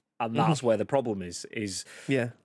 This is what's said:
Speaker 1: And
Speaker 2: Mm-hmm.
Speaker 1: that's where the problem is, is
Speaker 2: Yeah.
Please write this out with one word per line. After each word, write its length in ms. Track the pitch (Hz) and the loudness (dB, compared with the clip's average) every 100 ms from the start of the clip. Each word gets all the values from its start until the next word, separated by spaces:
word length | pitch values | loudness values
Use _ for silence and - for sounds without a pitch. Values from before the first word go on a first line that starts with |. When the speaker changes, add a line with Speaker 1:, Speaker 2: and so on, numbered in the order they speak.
| _ - | _ -6
Speaker 1:
And 160 | 117 117 | -2 2
Speaker 2:
Mm-hmm. 160 | 113 | 2
Speaker 1:
that's 100 | 143 | 4
where 160 | 120 107 | 4 2
the 80 | 107 | 2
problem 380 | 139 120 98 | 0 0 -2
is, 220 | 87 87 - | -6 -10 -10
is 380 | 113 104 92 - - - | -6 -6 -6 -10 -12 0
Speaker 2:
Yeah. 220 | 135 120 - | 0 0 -6